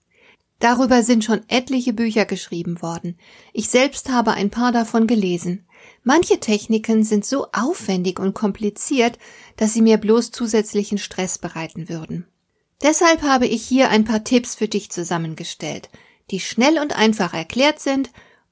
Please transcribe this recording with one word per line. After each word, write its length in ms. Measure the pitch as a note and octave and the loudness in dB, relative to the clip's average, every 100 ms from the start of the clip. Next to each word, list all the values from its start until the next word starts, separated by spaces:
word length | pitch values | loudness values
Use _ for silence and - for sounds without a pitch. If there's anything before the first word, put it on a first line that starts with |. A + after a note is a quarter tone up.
| _ _ _ _ _ - | _ _ _ _ _ 0
Darüber 420 | A#3 A#3+ B3+ B3 | 2 4 4 4
sind 220 | A3+ A3+ | 4 2
schon 200 | G#3+ G#3 - | 2 -2 0
etliche 460 | B3+ B3+ C4 B3 | -2 0 -2 -2
Bücher 320 | G#3+ A3+ G#3+ G3 | -2 0 0 -2
geschrieben 560 | F#3 - E3+ E3+ E3+ | -4 -8 -8 -6 -6
worden. 360 | E3 E3+ F3 F3 _ - _ | -6 -8 -10 -12 _ -20 _
Ich 160 | - - | -6 0
selbst 400 | B3 C#4+ - - | 2 2 -2 -2
habe 240 | B3 A3 | 0 0
ein 160 | - G3+ | 0 -2
paar 240 | A#3 B3 | 0 0
davon 340 | A#3+ A3 A3+ A3+ | 0 0 0 2
gelesen. 580 | A3+ F#3 F3 E3+ F#3+ _ _ - _ | 2 0 -2 -4 -8 _ _ -20 _
Manche 380 | A#3+ D#4 F#4 G4 | 2 2 2 0
Techniken 640 | - G#3 - A3 A3 A3 G#3+ | 0 -2 0 -2 0 0 2
sind 200 | G#3 - | 0 0
so 220 | F#3+ - | -4 -4
aufwendig 680 | - B3 F#4 - F#3 F#3 F3 | -4 -4 -4 -4 -2 -2 -2
und 140 | F#3+ | -4
kompliziert, 840 | - G#3 - G#3 G#3 - C4+ A#3 - - - - - | -2 -4 -2 -6 -4 -2 0 0 -2 -16 -20 -12 -2
dass 160 | G#3+ | 0
sie 100 | A3+ | 4
mir 160 | A3+ G#3+ | 4 4
bloß 340 | G#3+ A3+ A#3 | 4 2 2
zusätzlichen 680 | - A#3 A3 G#3+ G#3 G#3 G3+ | -4 -2 0 0 -2 -2 -4
Stress 400 | - - F#3 - | -6 -6 -6 -6
bereiten 500 | E3+ D#3+ D#3+ - E3 | -10 -10 -10 -10 -10
würden. 400 | E3 D#3 D#3+ - _ _ _ _ - | -10 -10 -12 -12 _ _ _ _ -2
Deshalb 400 | C#4+ D#4 E4+ D#4+ | 2 4 4 4
habe 260 | D4 C4 B3 | 2 2 2
ich 160 | A#3+ | -2
hier 280 | - B3+ B3+ | 0 2 4
ein 120 | G#3+ | 4
paar 220 | A3 G#3+ - | 2 0 2
Tipps 300 | B3 B3 - | 0 0 -4
für 120 | G#3+ | -4
dich 240 | G3+ - | -4 -6
zusammengestellt, 1000 | - E3+ E3+ E3 D#3 E3 - D3+ C#3+ - - _ _ - | -8 -4 -4 -4 -8 -12 -10 -10 -10 -14 -20 _ _ -8
die 100 | F#3 | -8
schnell 380 | - - C4+ D#4+ | -4 2 2 2
und 180 | D4 - | 0 2
einfach 360 | A3 A3 F3 | 2 2 -2
erklärt 460 | E3 D#3+ A#3+ D4 D4+ | -6 -6 0 0 0
sind 300 | C#4 C4+ C#4 - - _ _ | -2 -2 -4 -10 -20 _ _